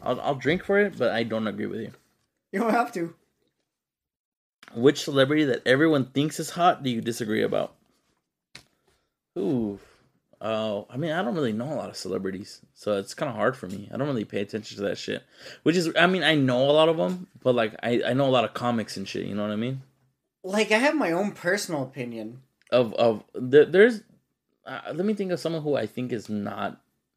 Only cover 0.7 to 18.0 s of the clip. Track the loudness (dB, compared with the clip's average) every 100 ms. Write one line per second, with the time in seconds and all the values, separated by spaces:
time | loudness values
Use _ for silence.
0.7 | 2 2 0 0 0 -2 -2 -4 -4 -6
1.7 | -6 -10 -14 _ _ _ _ _ -2 0
2.7 | 2 0 -4 -8 -10 _ _ _ _ _
3.7 | _ _ _ _ _ _ _ _ _ -14
4.7 | 2 4 4 0 2 4 4 2 0 2
5.7 | 4 4 4 0 -2 -2 -2 -8 2 2
6.7 | 2 0 -4 -4 -4 -2 0 0 0 -4
7.7 | _ _ _ _ _ _ _ _ -20 _
8.7 | _ _ _ _ _ _ -6 -2 0 -2
9.7 | -6 -14 _ _ _ _ -10 -6 -4 -2
10.7 | -4 -6 -6 -4 -4 -4 -2 -2 -2 -4
11.7 | -6 -8 -10 -6 -6 -4 -8 -12 -18 _
12.7 | _ -4 -4 -4 -6 -6 -2 -2 -2 -8
13.7 | -10 -10 -6 -4 -4 -4 -6 -6 -8 -10
14.7 | -6 -6 -4 -6 -8 -8 -20 -20 -4 0
15.7 | 2 2 4 4 4 2 4 4 4 4
16.7 | 6 4 4 0 -4 -12 -4 0 2 0
17.7 | -2 -2 0